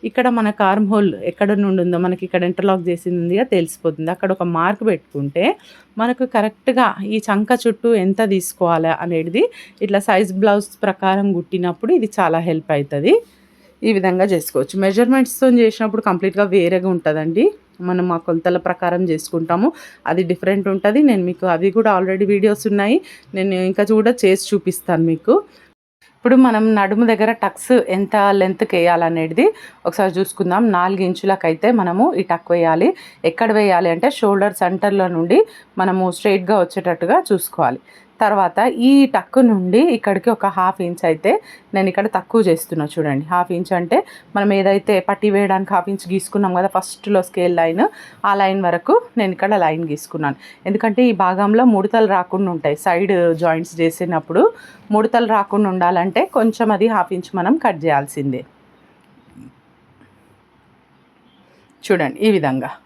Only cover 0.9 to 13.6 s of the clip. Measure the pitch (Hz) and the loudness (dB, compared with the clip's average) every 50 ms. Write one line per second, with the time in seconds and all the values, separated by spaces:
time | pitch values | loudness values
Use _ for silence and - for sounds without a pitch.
0.9 | 214 214 208 190 139 90 95 175 175 _ 202 202 214 202 202 196 190 185 175 180 | 2 2 2 2 0 -2 -6 -8 -2 _ 0 0 0 0 0 0 0 0 0 0
1.9 | 175 170 180 180 185 180 190 185 - 180 175 175 180 - 196 202 190 190 170 180 | 0 0 -2 -2 -2 -4 -6 -4 -4 -2 -2 -2 -2 -2 0 0 0 0 -2 -4
2.9 | 175 170 - 180 180 175 170 175 175 190 262 262 - 185 170 160 - - _ 165 | -6 -4 -4 -6 -4 -4 -2 -2 -2 -2 -2 0 0 -2 -2 -2 -8 -6 _ -6
3.9 | 160 147 160 160 185 - - 190 185 - 180 175 170 160 165 185 202 202 220 220 | -6 -4 -6 -6 -6 -4 -4 -4 -4 -2 -4 -4 -2 -2 0 -2 -2 -2 -2 -2
4.9 | 185 156 _ _ _ 143 139 143 139 165 190 269 - - - - - - _ _ | -2 -2 _ _ _ -8 -8 -4 -2 0 0 0 -2 -2 -10 -20 -20 -20 _ _
5.9 | _ 214 220 240 247 - 262 254 - 226 208 220 214 _ _ - 247 240 247 208 | _ -4 -4 -4 -2 -4 -4 -2 0 -2 -2 -2 -4 _ _ -2 0 2 0 0
6.9 | - - 196 202 214 220 208 - 208 196 214 208 247 240 - 240 214 - - 233 | 0 -4 -6 -4 -4 -4 -2 -2 -2 -2 0 0 0 0 0 -2 -2 0 0 0
7.9 | 233 214 180 190 190 196 226 202 196 190 175 - - _ 185 170 170 160 160 165 | 2 2 2 0 0 0 0 0 0 -2 -2 -6 -4 _ 0 0 2 2 0 0
8.9 | 160 - - 175 175 160 160 170 165 233 392 494 - - - - _ _ 202 190 | -2 -2 -4 -4 -4 -4 -4 -2 0 0 -2 -2 -2 -10 -20 -20 _ _ -6 -2
9.9 | 202 196 202 - 208 185 214 180 185 190 202 214 202 208 202 - - _ - 202 | -2 -2 0 2 2 2 2 0 -2 0 2 2 2 2 -2 -6 -10 _ -4 -4
10.9 | 190 _ - 190 190 202 202 202 190 175 175 _ - 185 175 180 170 - - 226 | -4 _ -2 0 0 0 0 0 -2 -2 -4 _ -6 -4 -2 -4 -4 -4 -2 0
11.9 | 359 339 220 208 - - 190 165 160 165 165 175 160 160 156 - 156 143 143 139 | 0 0 0 -2 -2 -2 0 0 0 0 -2 -2 -4 -4 -2 -2 -2 -2 -2 -4
12.9 | - 143 147 226 359 466 466 _ _ _ _ _ _ _ | -6 -2 2 2 2 2 0 _ _ _ _ _ _ _